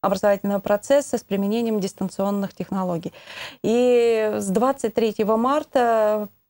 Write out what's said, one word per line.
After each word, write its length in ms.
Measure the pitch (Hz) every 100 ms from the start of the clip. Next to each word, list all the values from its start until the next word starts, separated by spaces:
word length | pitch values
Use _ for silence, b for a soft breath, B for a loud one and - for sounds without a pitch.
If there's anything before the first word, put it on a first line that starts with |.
образовательного 580 | 196 190 208 202 202 202
процесса 580 | - 208 - 277 277 240
с 60 |
применением 560 | - 196 196 226 233 214
дистанционных 720 | 190 - 196 - 196 202 196
технологий. 580 | - 185 196 185 165 - B B B B B
И 720 | - 233 247 240 233 220 214 214
с 100 | 202
двадцать 440 | 185 254 269 220
третьего 420 | 233 226 208 208 220
марта 920 | 240 294 302 269 240 226 214 214 208 _